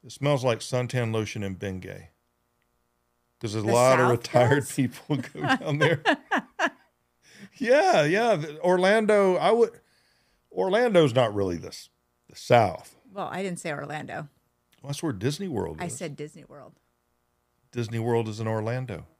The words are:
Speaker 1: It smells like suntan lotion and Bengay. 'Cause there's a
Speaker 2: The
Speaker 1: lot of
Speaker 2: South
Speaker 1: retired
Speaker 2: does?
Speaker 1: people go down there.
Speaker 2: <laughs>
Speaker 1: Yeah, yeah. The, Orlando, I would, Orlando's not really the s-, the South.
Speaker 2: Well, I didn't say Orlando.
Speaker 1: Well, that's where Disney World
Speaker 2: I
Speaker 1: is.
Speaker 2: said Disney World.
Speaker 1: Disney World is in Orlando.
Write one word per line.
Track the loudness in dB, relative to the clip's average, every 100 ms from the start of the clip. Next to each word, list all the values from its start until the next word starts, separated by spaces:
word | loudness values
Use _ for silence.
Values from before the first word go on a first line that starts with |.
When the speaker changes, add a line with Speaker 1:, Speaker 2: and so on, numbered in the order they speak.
Speaker 1:
It | -20
smells | -4 -2 0
like | 0 -2
suntan | -4 -4 -2 -4 -2
lotion | -2 -4 -6
and | -8 -6
Bengay. | -8 -8 -12 -16 -20 _ _ _ _ _ _ _ _ _ _ _ _ _
'Cause | -6
there's | -4
a | 0
Speaker 2:
The |
Speaker 1:
lot | 4 6 6
of | 4
Speaker 2:
South |
Speaker 1:
retired | 2 2 2 4 2
Speaker 2:
does? | 0
Speaker 1:
people | -4 -4 -4 -6 -6
go | -6 -6 -2 -2
down | -2 0
there. | 0 0 -2
Speaker 2:
<laughs> | -2 _ -6 -6 -6 -6 -6 _ _ _ _ _ -20 -20 -8
Speaker 1:
Yeah, | 2 4 4 4
yeah. | 2 2 2 0
The, | -2 -2
Orlando, | 2 4 4 4 4 4 4 4
I | 2
would, | 4 2 0 _ _ _ _ _ _ _
Orlando's | -4 0 2 4 6 6
not | 4 2
really | 2 -2 -2
the | -8
s-, | -18 -20 _ _ _ _
the | -20
South. | 2 4 4 -2 -16 _ _
Speaker 2:
Well, | -10 -8
I | -6
didn't | -8 -8
say | -8
Orlando. | -8 -8 -10 -10 -12 -14 _ _ _ _ _
Speaker 1:
Well, | -12
that's | -6
where | -6
Disney | -4 -4 -4 -6
World | -4 -6 -8
Speaker 2:
I | -10
Speaker 1:
is. | -10
Speaker 2:
said | -12 -12
Disney | -16 -18
World. | -20 -20 -20 _ _ _ _ _ _ _ _ _ _
Speaker 1:
Disney | -8 -6 -4
World | 0 0 0
is | -6
in | -4
Orlando. | -2 -4 -6 -8 -12 -14